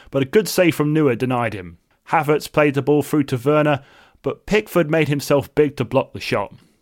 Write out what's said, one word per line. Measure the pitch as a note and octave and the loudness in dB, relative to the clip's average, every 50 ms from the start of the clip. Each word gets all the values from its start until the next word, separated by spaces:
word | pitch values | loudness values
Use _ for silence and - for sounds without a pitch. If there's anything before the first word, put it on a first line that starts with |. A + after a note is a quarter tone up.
| - - | -14 -6
but | - C3+ C3+ | -4 -4 -2
a | |
good | C3+ - G#3+ G#3+ - | 2 2 2 2 2
save | - - F#3 E3+ D3 | 2 2 2 2 2
from | - D3+ D3 D3+ | 0 0 0 2
Neuer | D#3 D#3 C#3 A#2+ | 2 2 2 2
denied | A2 B2+ B2 B2+ A#2+ A#2+ A2+ G#2 | 0 -2 -2 -2 -2 -2 -4 -4
him. | G2+ F2+ F2 E2+ - _ _ _ _ _ - | -8 -12 -14 -18 -20 _ _ _ _ _ -2
Havertz | - E3 D3+ C3+ D3+ D3 - - | -2 0 0 2 0 -2 -2 -2
played | - - D3+ D3+ C3 | 0 0 2 2 2
the | C#3 C3 | 0 0
ball | C#3 D3 D3+ C3+ | 0 2 0 0
through | - - D#3+ C#3+ | 0 0 -2 -2
to | C#3+ - | 0 -4
Werner, | B2 A2 C#3 D3+ D3+ D3+ D3 D3 C3+ - - - - _ _ _ _ - | -4 0 0 2 2 2 2 0 -2 -4 -10 -20 -20 _ _ _ _ -8
but | C#3 - - _ | -8 -8 -8 _
Pickford | - F#3+ G#3+ G#3+ - - F3 E3+ D3 | -2 -2 -2 -2 0 0 0 0 2
made | D#3 E3 D#3 C3 | 2 0 0 0
himself | D3 C#3+ C3 - D3 C#3+ - - - | 0 -2 -2 0 0 0 0 0 2
big | - D3+ C#3+ - | 2 2 2 0
to | - B2 | -4 -6
block | G#2 - C3+ B2 - - | -2 -2 -2 -2 -4 -6
the | G2+ | -14
shot. | - - C3 A2 G2+ - - - _ _ _ _ | -8 -4 -4 -4 -4 -6 -12 -18 _ _ _ _